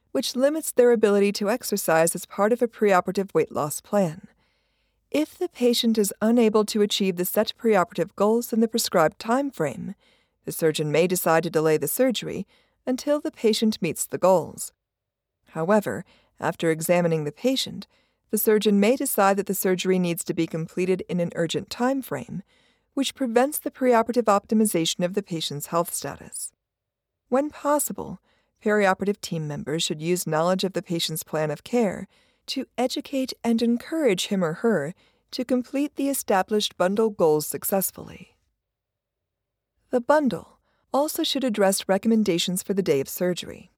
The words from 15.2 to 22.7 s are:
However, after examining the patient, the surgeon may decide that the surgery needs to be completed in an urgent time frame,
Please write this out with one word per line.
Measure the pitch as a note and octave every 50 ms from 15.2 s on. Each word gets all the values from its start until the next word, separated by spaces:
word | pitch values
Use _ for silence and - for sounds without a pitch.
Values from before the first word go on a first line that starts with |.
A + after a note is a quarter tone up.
| _ _ _ _ _ _
However, | - D#3+ D#3+ F3 G#3+ G#3+ G3+ C3+ G2+ A2 F3 _ _ _ _ _ _ -
after | - D3+ E3+ - F3 E3
examining | D#3+ D#3+ D#3+ F3+ F3 F3 F3 E3+ E3 D#3+ D3+
the | D3
patient, | D3 - - B3+ C4+ B3+ - - - F3+ - - _ _ _ _ _ _ _ _
the | - G#3
surgeon | - A3+ G#3+ G#3+ G3+ G#3+ G3+ G3+
may | G3+ G#3+ B3+
decide | - C#4+ C4+ - - G3 G3 G3 G3
that | F#3+
the | - G3
surgery | - - G3 F#3 F3+ - F#3 F#3 F#3
needs | F3+ E3+ E3+ E3 -
to | - E3+
be | - E3
completed | E3 - D#3+ D#3+ - - F3+ F#3 F3+ F#3 F3+ - -
in | - F3+
an | E3+ F3 -
urgent | - E3+ D#3+ - C#3+ F#3+ -
time | - - A#3+ B3+ C#4 C4+
frame, | B3 - - C3+ - - - F3 - _ _ _ _ _